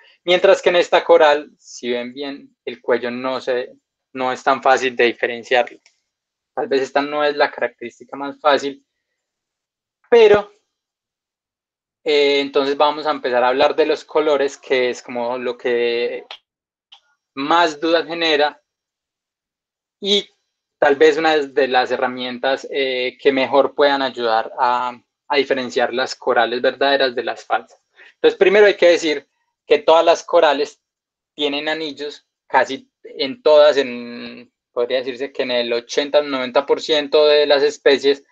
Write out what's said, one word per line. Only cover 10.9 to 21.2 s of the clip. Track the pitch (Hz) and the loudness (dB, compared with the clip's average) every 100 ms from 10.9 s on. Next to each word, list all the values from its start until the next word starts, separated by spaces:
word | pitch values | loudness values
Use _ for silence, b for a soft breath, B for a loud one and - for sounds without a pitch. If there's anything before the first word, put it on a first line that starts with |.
| _ _ _ _ _ _ _ _ _ _ _ | _ _ _ _ _ _ _ _ _ _ _
eh, | 160 147 143 143 | 0 2 2 0
entonces | 139 147 139 143 | 0 -2 0 0
vamos | 151 151 | 0 0
a | 151 | -4
empezar | 143 131 123 | -4 -2 0
a | 123 | 0
hablar | 131 147 156 | 2 0 2
de | |
los | 156 151 | 0 -2
colores, | - 156 151 139 143 - | -4 -2 0 0 -2 -6
que | - 131 123 | -4 -2 -2
es | 117 | -4
como | - 120 120 127 | -10 -8 -6 -6
lo | 123 123 | -8 -6
que | 127 120 120 120 120 123 - - _ _ _ _ _ _ _ _ _ | -2 -2 -2 -2 -4 -8 -14 -20 _ _ _ _ _ _ _ _ _
más | 135 147 170 170 151 | -8 -2 2 0 0
dudas | 165 165 151 | -2 -2 -2
genera | 170 165 147 147 - _ _ _ _ _ _ _ _ _ _ _ _ _ - | -4 -2 0 0 -4 _ _ _ _ _ _ _ _ _ _ _ _ _ -10
y | 196 202 - _ _ _ _ - | -4 -4 -4 _ _ _ _ 0
tal | 147 139 | 2 4
vez | 156 | 4
una | 147 | 4